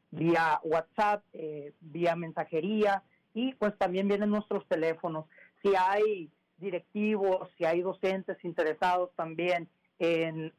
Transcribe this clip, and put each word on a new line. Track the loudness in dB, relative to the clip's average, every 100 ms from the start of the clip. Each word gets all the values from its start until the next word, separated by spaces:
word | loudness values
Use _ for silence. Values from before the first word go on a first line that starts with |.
| _
vía | -2 2 2 2 0
WhatsApp, | 0 -2 -2 0 0 0 -4
eh, | -14 -12 -12 -14 -18
vía | -12 4 4 4
mensajería, | 2 -6 -4 -2 0 2 2 2 -4 _ _
y | -4 -4 0
pues | -2 0
también | 0 0 0
vienen | 2 2
nuestros | 0 -2 -6 -2
teléfonos. | 0 0 -2 -6 -8 -10 -18 -20 _
Si | 2 4
hay | 2 2 2 0 -8 _ _ _
directivos, | -8 -6 -6 -2 0 2 2 0 -2 -4
si | 0
hay | 0
docentes | -2 -2 -4 -4 -6 -8
interesados | -6 -2 -2 0 0 0 -2 -6
también | -8 -4 -2 -2 -4 _ _ -4
en, | 0 0 -2 -6 -8